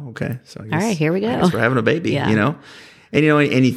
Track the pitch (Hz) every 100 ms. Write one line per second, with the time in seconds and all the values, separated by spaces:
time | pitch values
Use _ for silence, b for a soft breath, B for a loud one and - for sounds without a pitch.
0 | 143 110 113 131 - - 110 147 214 180
1 | 151 180 214 254 175 135 117 131 113 160
2 | 165 - 127 110 107 156 B B B B
3 | B - 151 151 143 127 131